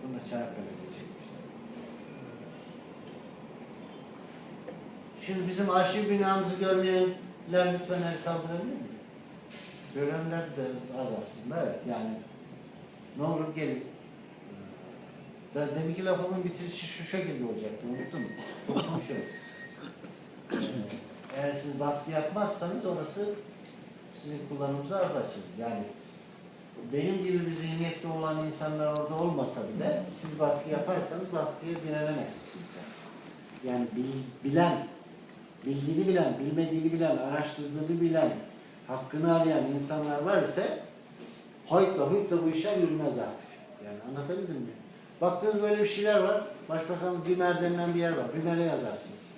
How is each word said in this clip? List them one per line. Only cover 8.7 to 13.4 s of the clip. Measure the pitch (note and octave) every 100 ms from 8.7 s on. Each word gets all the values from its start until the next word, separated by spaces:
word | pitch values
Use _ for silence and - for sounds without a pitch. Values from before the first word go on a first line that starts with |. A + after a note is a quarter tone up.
mi? | C#4+ - G#3+ - - - - - - - - - C#3
Görenler | C#3+ D#3+ E3 E3
de | E3 C#3 B2+ B2 B2+ B2+
az | A#2+ G#2+
aslında, | G#2+ A#2 A2+ -
evet. | G#3+ - -
Yani | A#2 A2 A2 - - - - - - - - - C3+
ne |
olur | D3+ D#3+